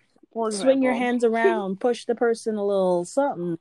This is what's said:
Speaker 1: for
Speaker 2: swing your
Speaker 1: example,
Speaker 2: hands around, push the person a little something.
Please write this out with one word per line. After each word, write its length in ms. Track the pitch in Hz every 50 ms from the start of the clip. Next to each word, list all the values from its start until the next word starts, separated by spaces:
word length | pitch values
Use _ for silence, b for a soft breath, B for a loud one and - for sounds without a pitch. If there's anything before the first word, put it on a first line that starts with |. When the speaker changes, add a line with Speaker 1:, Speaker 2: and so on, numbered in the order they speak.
| b b b b _ _
Speaker 1:
for 180 | - 220 226 220
Speaker 2:
swing 320 | 214 196 190 262 269 269
your 100 | 262 254
Speaker 1:
example, 140 | 240 240 247
Speaker 2:
hands 180 | 247 247 247 240
around, 540 | 226 220 226 226 233 226 214 196 190 196 190
push 260 | - 247 240 233 -
the 80 | - 233
person 420 | 226 247 233 233 226 - 226 214
a 80 | 208 202
little 400 | 202 202 196 185 180 180 175 175
something. 540 | - - 277 285 285 208 170 175 175 165 -